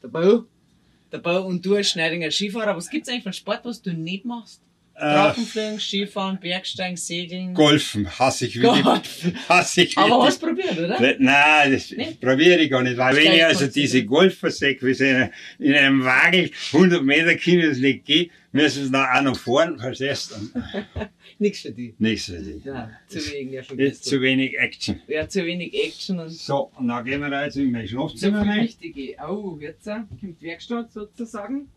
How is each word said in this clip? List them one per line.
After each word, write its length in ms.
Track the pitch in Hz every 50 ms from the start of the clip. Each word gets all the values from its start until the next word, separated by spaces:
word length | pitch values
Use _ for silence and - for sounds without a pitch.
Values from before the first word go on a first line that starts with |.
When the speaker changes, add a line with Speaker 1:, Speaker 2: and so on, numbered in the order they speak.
| -
Speaker 1:
Der 40 | 123
Bau, 360 | 123 160 170 190 220 233 233 _ _ _ _ _ _ _ _ _ _ _ _ _
der 80 | - -
Bau 260 | - 170 175 185 190
und 200 | 190 180 175 175
du 80 | 185 202
als 160 | 202 196 196
Schneidinger 400 | - 175 160 165 165 175 165 156
Skifahrer. 460 | 147 - 196 208 190 233 220 208 190
Was 120 | 165 175 -
gibt's 200 | - 311 - -
eigentlich 160 | 247 247 -
für 60 | 190
einen 40 | 180
Sport, 300 | - - - 208 226 -
was 180 | 240 240 - _
du 100 | 190 170
nicht 320 | 165 160 165 185 196 -
machst? 360 | 240 240 240 214 - - _ _ _ _ _ _ _ _ -
Speaker 2:
Äh, 140 | - 147 147
Speaker 1:
Drachenfliegen, 680 | 151 202 208 - 240 233 202 - 220 214 214 214 214
Skifahren, 640 | - - - 196 202 196 - 208 196 190 190 185
Bergsteigen, 560 | 175 175 180 185 185 - - - 185 180 180
Segeln? 560 | 170 - - 175 175 180 170 175 180 185 185 180
Speaker 2:
Golfen, 560 | 175 151 147 147 147 139 - - 104 101 92 - -
hasse 280 | 135 135 - - 131
ich 80 | 120 -
wie 40 | 113
die, 220 | - 240 - - -
Speaker 1:
Golfen. 540 | - - - - - - - 165 180 175 - -
Speaker 2:
hasse 360 | - 170 180 175 - - - 170
ich 120 | - -
wie 60 | -
Speaker 1:
Aber 80 | 190 208 240 247 247
Speaker 2:
die 40 |
Speaker 1:
hast 160 | 294 - - 320
du 40 |
probiert, 260 | 330 - - 381 359 214
oder? 260 | 160 170 170 - -
Speaker 2:
Ne, 180 | 120 135 - -
nein, 540 | 135 127 139 143 143 151 156 151 143 139 135
das 180 | 107 - -
Speaker 1:
Nicht? 280 | - - 247 330 - -
Speaker 2:
probiere 440 | - 123 131 131 160 180 180 165 160
ich 80 | 135
gar 120 | 131 127 127
nicht, 140 | 127 123
weil 180 | 117 127 131 131
wenn 180 | 147 156 165 160
ich 100 | 165 165
also 140 | 165 147 -
Speaker 1:
Steigst 180 | 139 131 -
du 40 | 143 147
Speaker 2:
diese 220 | 127 117 131 113
Golfer 440 | 101 123 151 185 190 180 - - 165
sehe, 280 | - - 151 139 131 -
wie 140 | - 127 131
sie 160 | - 135 139
in, 180 | 131 127 127 101 - - - - - _
in 160 | - 143 139
einem 280 | 147 139 135 135 135 127
Wagel, 480 | 127 127 131 151 170 175 185 175 131 - - - - -
hundert 320 | 151 185 185 175 170 135
Meter 300 | 135 143 156 165 170 165
können 340 | - - 165 175 175 170 156 147
es 60 | 123
nicht 280 | 131 139 127 101 _
gehen, 240 | - 143 160 175 170 _ _ _ _ -
müssen 340 | 131 151 151 123 139 143
sie 40 | 131
dann 160 | 131 135 135 131 127 135
auch 40 | 139
noch 160 | 135 120 -
fahren, 400 | - 120 120 143 160 170 160 135
verstehst 540 | 113 131 120 - 131 143 131 - - - -
du? 280 | 107 - - - 247
Speaker 1:
<laughs> 460 | - - - 190 214 - _ - 214 - _ _ _ - - _
Nichts 200 | 208 208 196 -
für 120 | - - 107
dich. 200 | 113 123 117 - _
Speaker 2:
Nichts 260 | 110 110 110 95 - -
für 80 | 90 85
dich. 260 | 78 78 76 - -
Speaker 1:
Ja, 240 | 135 139 127 117 110 - - _
zu 120 | _ - 160 147 147 147
wenig 180 | 143 135 131
Nerven 280 | 131 131 127 - 135 123
Speaker 2:
Ist 120 | 135 139
Speaker 1:
bist 160 | 135 - -
du. 40 | - 143
Speaker 2:
zu 80 | 135 127
wenig 360 | 131 131 131 135 127 - -
Action. 420 | 127 117 - - - - - - _ -
Speaker 1:
Ja, 200 | 143 156 156 -
zu 160 | - 196 170
wenig 300 | 165 175 180 170 170 175
Action 460 | 214 220 320 - - - - 190 175
und 100 | 165 160
Speaker 2:
So, 400 | 165 160 - - 139 139 135 - _ -
und 100 | 131 120
dann 160 | 120 120 117
gehen 160 | 123 139 143
wir 240 | 143 143 139 139 143
jetzt 140 | 147 - 139
in 120 | 139 131
mein 160 | 120 117 110
Speaker 1:
so 220 | - 110 127 147 160
Speaker 2:
Schlafzimmer 320 | - - 196 202 208 208 208
Speaker 1:
viel 60 | 202
Speaker 2:
rein. 120 | 208 214 233
Speaker 1:
Wichtige. 520 | 226 - _ - 170 - 139 135 - - - 147 151
Oh, 300 | 185 214 208 190 165 147
jetzt, 260 | 147 147 160 _ _ 214
äh, 80 | 208 226 226 196 - -
kommt 220 | 214 190 165 _
Werkstatt 500 | 147 165 202 339 - - 240 233 233 226
sozusagen. 800 | _ 214 208 208 _ - 240 226 - 214 202 208 269 277 285 277 _